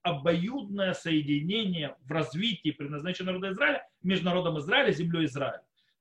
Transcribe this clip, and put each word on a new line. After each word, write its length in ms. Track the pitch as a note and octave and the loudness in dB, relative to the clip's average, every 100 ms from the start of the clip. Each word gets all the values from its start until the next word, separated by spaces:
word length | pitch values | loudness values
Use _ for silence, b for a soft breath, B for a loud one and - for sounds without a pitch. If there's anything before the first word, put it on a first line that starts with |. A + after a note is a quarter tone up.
обоюдное 920 | F3 D3 E3 E3+ G3 C#4 G3+ G3 F#3+ | -4 0 2 2 0 -4 -6 -2 -2
соединение 1000 | F3+ E3+ D#3 C#3+ D3 D#3+ A3 G#3 E3+ C#3 - | -2 0 0 2 0 0 0 0 -2 -4 -8
в 100 | B2+ | -4
развитии 600 | D#3+ D3+ D#3 A3+ F#3 D3+ | -2 -2 -2 -2 -2 -4
предназначения 600 | D3 C#3+ D3 E3+ F3+ F#3 | -4 -6 -6 -4 -4 -4
народа 220 | F#3 G3 | -2 -2
Израиля 340 | F#3+ D4 C#4+ - _ | 0 2 0 -4 _
между 220 | F3+ F#3 F3+ | 0 2 2
народом 340 | F3+ E3 D#3 | 2 2 -2
Израиля 300 | C#3+ B3+ A#3 | 2 4 4
и 40 | |
землей 320 | D3+ E3+ E3 D3+ | 2 2 2 0
Израиля. 380 | C3+ B2+ - _ _ _ _ | 0 -4 -4 _ _ _ _